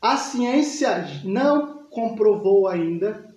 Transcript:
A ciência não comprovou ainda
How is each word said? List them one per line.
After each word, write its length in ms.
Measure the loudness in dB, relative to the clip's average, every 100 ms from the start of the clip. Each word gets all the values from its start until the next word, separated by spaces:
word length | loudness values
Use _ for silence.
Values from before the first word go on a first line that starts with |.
A 160 | -2 -2
ciência 880 | -2 -2 0 2 0 0 -2 -2 -6 -10
não 600 | -4 0 2 2 0 -10 -12
comprovou 760 | -6 -4 2 2 4 4 4 4
ainda 640 | 0 -2 -2 -4 -6 -14